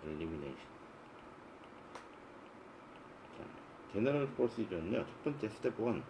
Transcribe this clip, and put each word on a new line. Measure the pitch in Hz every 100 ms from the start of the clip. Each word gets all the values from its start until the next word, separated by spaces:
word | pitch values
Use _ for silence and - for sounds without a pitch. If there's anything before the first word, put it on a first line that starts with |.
elimination. | 76 76 82 80 71 67 - - - - - - - - - - - - - - - - - - - - - - - - - - - -
자, | - - - - -
제너럴 | 98 120 143 139
프로시저는요, | - 123 - 107 87 82 117 -
첫 | -
번째 | - 143 110
스텝 | - 131 113
원. | 117 95 -